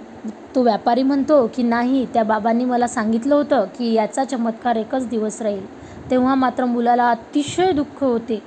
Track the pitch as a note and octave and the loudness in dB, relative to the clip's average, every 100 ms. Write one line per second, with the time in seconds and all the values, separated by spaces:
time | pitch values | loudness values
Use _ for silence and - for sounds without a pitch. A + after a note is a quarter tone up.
0 | - - G#3+ - - C4+ A#3+ G3+ - A#3+ | -4 -14 -12 -12 -4 0 2 2 2 2
1 | C4 C#4 C4+ D4+ A3+ A#3 A#3+ A#3 A#3+ C4+ | 2 2 4 4 4 0 0 0 0 0
2 | A#3+ A#3+ G#3+ G#3+ A3 A#3 B3+ B3 A#3+ A#3+ | 0 0 0 0 0 0 0 0 0 0
3 | G#3+ A3+ C#4 D4 D4 C#4 F#3+ - A#3 A3+ | -2 0 2 2 4 2 0 -2 0 0
4 | G#3+ C#4 C4 B3+ A3+ A3 B3 A3+ G#3+ - | 0 -2 -2 -2 -4 -2 -2 -2 -2 -4
5 | A#3+ A3+ G#3+ G#3 A3+ G3+ G3 - - - | -4 -4 -4 -4 -4 -4 -8 -16 -18 -16
6 | - B3+ B3+ C4+ B3+ A#3+ B3+ A#3+ A#3+ A#3+ | -2 2 2 2 0 0 0 0 2 4
7 | A#3+ A#3 - D4 C#4+ - F#4 D4 C#4+ - | 2 0 -2 -4 -2 0 2 2 -2 -2
8 | C4+ A#3 A#3 A3 | -2 0 -2 -6